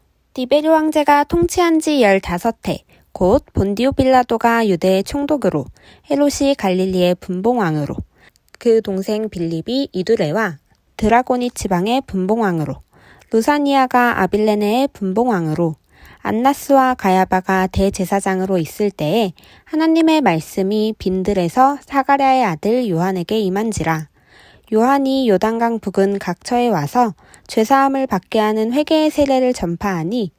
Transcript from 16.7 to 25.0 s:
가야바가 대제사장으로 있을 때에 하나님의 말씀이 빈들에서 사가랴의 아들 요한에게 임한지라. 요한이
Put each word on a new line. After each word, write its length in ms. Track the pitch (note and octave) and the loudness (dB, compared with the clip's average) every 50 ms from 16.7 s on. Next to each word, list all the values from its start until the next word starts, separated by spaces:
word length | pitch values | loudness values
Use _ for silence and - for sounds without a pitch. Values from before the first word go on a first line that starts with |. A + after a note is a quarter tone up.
| C#4 C4+ C4 B3+ B3+ | 2 4 4 2 0
가야바가 760 | - - F#3+ F#3 F#3 F#3 - F#3+ F#3 - - F#3+ F#3+ F#3 F#3 | 0 0 2 2 2 2 2 0 -2 0 0 0 0 0 -2
대제사장으로 880 | - G3 F#3+ G3 - - F#3 E3+ G3+ G3 - G3 F#3+ F#3 F#3+ G3 F#3+ F3 | 0 0 0 0 -2 -4 -4 -2 -2 -2 -2 -2 -2 -2 -2 -2 -2 -2
있을 320 | D#3+ - - - G#3 G3+ | -2 -4 -4 -4 -4 -4
때에 420 | - - D3+ D3+ F#3 A#3 A3 F3+ - - - - - - _ | -2 -4 -4 -2 0 0 -2 -2 -6 -10 -20 -20 -20 -20 _
하나님의 560 | - - D4+ D#4+ D#4+ D#4+ E4 D#4+ D#4+ D#4+ D#4 | -6 -2 0 2 2 4 4 4 4 2 4
말씀이 720 | C4+ F#3+ E3 D#3+ - - - G3+ F#3+ F#3+ G#3+ G#3+ G#3+ A3 G#3+ - | 2 2 2 0 -2 -6 -4 -4 -2 -2 0 -2 -2 -2 -4 -4
빈들에서 800 | - G3 F#3 F#3+ F#3 G3+ G3+ F#3+ F3 E3 - B3+ C4 C#4 C#4+ C#4 | -4 -2 -2 -2 -2 0 0 0 -2 -2 2 2 2 2 2 -2
사가랴의 640 | - - C#4+ C#4 C4+ - C#4 C#4 C4+ C4 C4 C4 B3 | -8 -4 -4 -2 0 2 2 2 4 2 2 2 2
아들 420 | G3 D#3+ D3+ - G#3 A#3 B3+ B3 G#3 | 0 -2 -2 -2 -2 -2 0 0 -2
요한에게 520 | E3+ D#3+ F3 F#3+ F#3+ F3+ E3+ - G#3+ A3 | -2 -2 -2 -2 -2 -4 -4 -4 -2 -2
임한지라. 680 | G#3 F#3 F#3 G3+ A3+ A3+ G3+ - D#3 D#3+ D#3+ D#3 D#3 - _ _ _ _ _ - - - - _ _ _ G#3+ | -2 -2 -2 -2 -2 -4 -4 -4 -4 -4 -4 -4 -6 -12 _ _ _ _ _ -20 -20 -20 -20 _ _ _ 0
요한이 560 | G#3+ A#3 C4 C#4 C#4 | 2 2 4 2 2